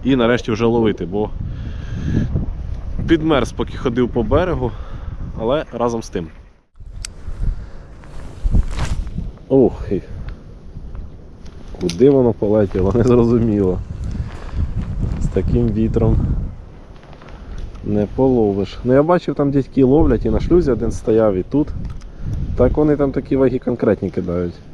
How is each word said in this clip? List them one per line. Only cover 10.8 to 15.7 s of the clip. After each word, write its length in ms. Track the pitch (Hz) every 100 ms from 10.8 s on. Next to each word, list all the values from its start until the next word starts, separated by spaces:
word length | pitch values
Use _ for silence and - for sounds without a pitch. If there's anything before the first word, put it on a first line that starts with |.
| - - - - - - - - - -
куди 280 | 90 87 127
воно 240 | 139 120
полетіло, 580 | 107 104 107 101 98 92
<laughs> 40 | 120
не 80 |
зрозуміло. 760 | 117 120 117 120 113 104 95 92 - - - - - - - - - - - - - -
З 60 | -
таким 400 | - 90 117
вітром 500 | 117